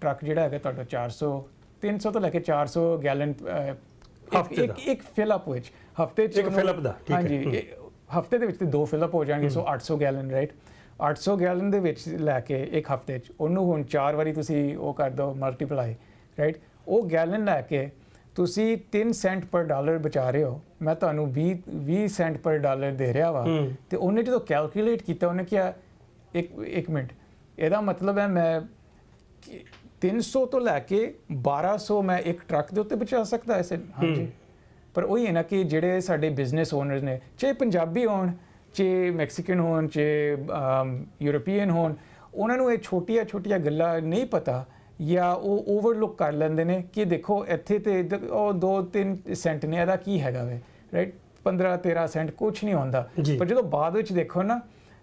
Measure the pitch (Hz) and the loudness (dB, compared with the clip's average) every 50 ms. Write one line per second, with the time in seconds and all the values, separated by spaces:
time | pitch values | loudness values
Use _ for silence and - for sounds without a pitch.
0 | - 147 135 - 156 147 151 165 160 143 135 143 - 139 123 131 127 120 - 123 | -4 -4 -2 -2 -2 -2 0 0 0 0 -2 -4 -4 -6 -6 -6 -8 -6 -6 -4
1 | 120 120 113 - 151 147 139 139 135 - - - - - - - - 208 208 202 | -4 -4 -6 -4 -2 -2 -2 -4 -6 -12 -18 -20 -20 -20 -12 -6 -4 -2 -2 0
2 | 208 214 202 220 190 160 127 127 - - 156 143 147 127 - 165 165 170 165 156 | -2 -2 0 0 0 0 0 0 0 2 2 2 2 0 2 2 2 2 2 2
3 | 143 143 135 143 143 147 143 - - - 90 151 139 139 135 123 - - - - | 0 0 0 0 0 -2 -4 -4 -6 -6 -4 -4 -4 -4 -6 -10 -12 -20 -20 -20
4 | - - - - - - 190 185 180 180 - 170 139 117 104 - - - 262 - | -20 -20 -20 -20 -8 -2 0 0 0 0 0 0 0 0 -2 -4 -2 -2 -2 -2
5 | - - - 214 208 214 208 185 - 160 131 123 120 - - - - - - - | -4 -8 -2 0 2 2 2 0 -2 -4 -6 -6 -8 -10 -16 -20 -20 -10 -4 -2
6 | 165 - - - 220 220 - 196 196 185 190 196 190 190 180 170 147 117 98 - | -2 -2 0 0 0 2 2 2 2 2 2 2 2 2 2 0 -2 -4 -4 -4
7 | - - - 180 175 156 143 139 135 143 123 - - - - - - - - - | -4 0 0 2 2 2 0 0 0 0 -2 -2 -4 -6 -12 -18 -20 -20 -20 -20
8 | _ - - 175 - - 247 240 240 214 175 - 190 160 135 147 151 147 156 151 | _ -4 -2 -2 0 2 0 2 2 0 -2 0 -2 0 2 2 2 2 0 0
9 | 165 165 165 165 147 139 147 147 147 143 131 160 170 160 143 123 - - 160 156 | 0 2 2 0 0 2 0 2 2 0 0 0 0 -2 -2 -4 -2 -2 -2 0
10 | 147 139 135 139 135 131 131 135 143 151 - - - - - - - - - - | 0 0 0 -2 -4 -2 -2 -2 -2 -2 -4 -10 -20 -20 -20 -20 -20 -18 -8 -2
11 | - 147 151 - - 190 202 190 175 180 180 180 196 202 196 202 185 165 151 - | -2 -2 0 0 0 0 0 2 2 2 0 0 0 0 0 2 2 0 -2 -2
12 | - 165 165 170 156 151 135 127 117 - 143 131 135 - - 156 151 - 143 123 | -6 -8 -6 -2 0 0 0 0 0 -2 -4 -4 -4 -2 -2 -2 -2 -2 -4 -4
13 | - - 135 127 - - - - 156 156 175 190 190 180 165 151 139 117 - 147 | -4 -6 -8 -8 -8 -10 -8 -4 -2 0 0 2 2 2 2 0 0 0 0 2
14 | 135 143 151 151 156 156 156 156 151 - 160 147 143 143 147 - - 143 135 - | 2 2 2 0 0 0 0 -2 -2 0 0 0 0 0 -2 -4 -4 -4 -2 -2
15 | 143 135 131 135 143 143 135 135 135 135 127 - 151 135 147 135 120 117 113 - | -2 -2 0 -2 -4 -4 -2 -4 -4 -4 -4 -4 -4 -4 -2 -2 -2 -4 -4 -8
16 | - - - - - - _ - 147 156 156 - - - - - - - 185 226 | -12 -20 -20 -20 -20 -12 _ -2 0 0 0 -2 -10 -20 -20 -14 -4 0 2 2
17 | 226 170 160 160 165 170 190 220 214 202 170 139 123 - 160 139 135 143 - - | 2 2 2 2 2 2 0 0 0 2 0 0 0 0 -2 -2 -2 -2 -6 -14
18 | - - - - - - - - 175 175 175 202 220 226 226 214 - - - 208 | -20 -20 -20 -20 -20 -8 -2 0 0 0 2 2 2 2 2 0 -2 -2 0 0
19 | 220 233 220 - - 190 190 185 175 - - 175 170 156 147 139 143 156 165 160 | 2 2 0 0 0 0 0 0 -4 -2 0 0 2 2 2 2 2 2 2 2
20 | 151 151 - 143 127 127 127 147 156 131 127 151 - - - - 160 156 160 160 | 0 0 0 0 0 2 2 2 2 0 0 -6 -10 -16 -12 -4 0 0 0 2
21 | 190 165 151 151 151 143 123 143 160 180 185 175 180 - - 156 143 143 170 202 | 2 0 2 2 0 0 0 0 0 0 0 -2 -4 -8 -8 -6 -2 0 0 0
22 | 214 196 202 - 170 165 156 127 - 170 156 151 143 143 135 135 139 139 135 131 | 0 0 0 0 0 0 0 -2 0 0 0 2 2 2 0 0 -2 -2 -2 0
23 | 135 123 120 139 160 170 160 135 120 165 165 156 147 131 135 - - - 185 170 | 0 2 2 2 2 2 2 0 0 2 2 2 0 -2 -4 -8 -8 -6 -4 0
24 | - 180 208 226 233 247 254 233 247 - 151 147 151 151 - 202 214 226 233 226 | 0 2 2 2 2 2 0 0 0 0 0 0 0 0 0 0 0 2 0 0
25 | - - 165 - 185 175 175 185 185 175 214 196 185 185 185 - - - - - | -2 -4 -4 0 0 0 0 0 -2 0 0 0 0 0 -2 -6 -14 -20 -20 -20
26 | - - - - - - - 170 170 175 - - 104 - - 175 - - 156 143 | -20 -20 -20 -20 -14 -6 -4 -4 -4 -4 -6 -10 -10 -6 -4 -6 -4 -4 -4 -4
27 | 127 123 - - - - - - - - - - - 160 196 214 214 196 175 - | -4 -6 -10 -16 -20 -20 -20 -20 -20 -18 -6 -2 0 2 2 2 0 0 -2 0
28 | 180 202 202 202 202 202 185 175 165 165 165 160 165 - - - - - - - | 0 0 2 2 2 2 2 2 4 2 2 0 -2 -6 -14 -20 -20 -20 -20 -20
29 | - - - - - - - - - - - - - - - - - - - - | -20 -20 -20 -20 -20 -20 -20 -20 -20 -20 -20 -20 -20 -20 -20 -20 -20 -20 -8 -2
30 | - 185 208 240 - - - 269 262 247 269 254 247 220 160 139 120 - 190 208 | -2 0 0 0 -2 0 0 0 0 0 0 0 2 2 0 0 -2 0 0 0
31 | 226 277 285 - - - 151 131 120 143 139 143 160 185 208 202 202 - 208 208 | 0 -2 -4 -10 -12 -8 -6 -2 0 0 0 2 2 0 0 0 0 0 0 2
32 | 196 185 180 180 - 170 170 175 - - 170 147 151 - 185 208 208 214 302 208 | 2 2 2 0 0 -2 -4 -4 -4 -2 -2 -2 -2 0 -2 -2 -2 0 -2 -2
33 | 247 - 262 240 220 - 240 233 - 233 220 185 175 - 175 170 - - - - | -2 0 0 0 0 0 -2 -4 -2 0 0 0 0 -2 -4 -6 -8 -8 -6 -2
34 | 170 165 156 139 170 - - - - - - - - - - - - - - 175 | 0 0 2 0 -2 -4 -8 -12 -20 -20 -20 -20 -20 -20 -20 -20 -16 -8 -2 -2
35 | 175 - 196 233 240 208 170 165 165 165 202 190 185 151 151 156 165 180 185 185 | 0 2 2 2 2 2 2 0 0 0 0 0 0 2 2 2 2 2 2 0
36 | 180 185 175 147 151 156 147 135 139 123 139 160 165 151 151 139 139 139 139 135 | 0 0 0 0 0 0 0 0 0 0 2 0 0 0 0 -2 0 0 -2 -2
37 | 139 139 127 127 - - - - 247 277 269 269 277 233 180 175 165 165 165 233 | -2 -2 -4 -4 -8 -12 -8 -2 0 0 2 2 2 2 2 2 2 2 0 0
38 | 247 220 208 190 185 180 175 175 - - - - - - - - 190 185 185 185 | 2 2 2 2 0 0 -2 -4 -10 -20 -20 -20 -20 -10 -2 0 2 2 2 2
39 | 180 180 175 165 151 - - - 170 - 185 180 165 165 165 160 156 151 - 156 | 2 2 2 0 -2 -2 -4 -6 -2 0 2 2 2 2 2 2 0 0 0 2
40 | 147 151 151 151 147 147 147 135 139 160 - 151 135 131 131 131 131 131 127 127 | 2 2 2 2 2 2 0 -2 -4 -4 -4 -2 0 2 2 2 2 0 -2 -6
41 | - - - - 147 147 147 143 120 185 196 202 202 190 165 170 170 160 151 151 | -8 -10 -8 -4 -2 0 0 0 0 0 0 2 2 2 2 2 2 0 -2 -4
42 | - - - - - - - - 196 233 247 262 262 247 233 226 226 - 196 180 | -10 -18 -20 -20 -20 -12 -6 -2 0 0 2 2 2 2 2 0 0 -2 -2 -2
43 | 175 226 220 233 214 - - 202 175 202 202 185 151 147 151 156 165 170 165 165 | 0 2 2 2 0 0 -4 -4 -2 0 0 2 2 2 2 2 2 2 2 0
44 | 160 160 170 220 269 254 - 160 - 151 123 127 131 - - - - - - - | 0 0 0 0 0 0 0 0 0 0 -2 -4 -4 -8 -16 -20 -20 -18 -10 -6
45 | 160 151 175 180 180 180 180 - - 202 202 208 202 202 202 208 208 233 233 214 | -2 2 2 4 4 2 2 0 0 0 0 0 0 0 0 2 4 2 2 2
46 | 220 185 180 - 170 151 151 147 156 156 156 156 165 170 185 185 175 180 - 208 | 0 -2 0 0 0 0 2 2 0 2 2 2 2 2 0 0 -2 -4 -2 -2
47 | 214 175 170 - - - 208 202 202 - 170 - - - 208 208 208 214 196 185 | 0 0 0 0 0 0 0 0 0 0 -2 -2 0 0 -2 0 2 2 2 2
48 | 175 165 196 202 - - - 214 208 208 196 175 175 190 190 196 185 180 - 202 | 0 0 -2 -4 -4 -2 0 0 2 2 2 2 2 2 2 2 0 -2 0 0
49 | 196 196 190 185 - - 185 - - 170 156 147 - 151 165 175 170 180 190 180 | 0 0 -2 -4 -6 -6 -6 -2 -2 -2 -2 -2 -2 -2 0 0 2 2 2 0
50 | - 196 202 165 135 131 123 127 120 120 123 120 - - - - - - - 175 | 0 0 0 0 0 0 -2 -2 -4 -4 -6 -8 -10 -14 -20 -20 -12 -4 -2 0
51 | 185 190 - - - - - - - 196 185 180 185 185 180 175 180 180 170 165 | 0 -2 -4 -12 -20 -20 -12 -4 -2 0 2 2 2 2 2 0 0 0 2 2
52 | 165 156 - 160 160 151 156 - 226 214 208 - 214 208 196 151 135 131 123 127 | 0 0 0 -2 -4 -4 -4 -2 -2 -2 -2 -2 -2 0 0 0 0 0 0 -2
53 | 120 - - 170 147 147 147 123 180 175 233 254 226 160 151 147 151 165 175 220 | -2 -2 -2 -2 0 2 2 2 2 2 2 2 2 2 2 0 0 2 0 0
54 | 214 214 190 175 156 - - 180 190 208 240 240 - - - - - - - - | -2 0 0 0 0 0 0 -2 0 0 0 -2 -4 -8 -18 -20 -20 -20 -20 -20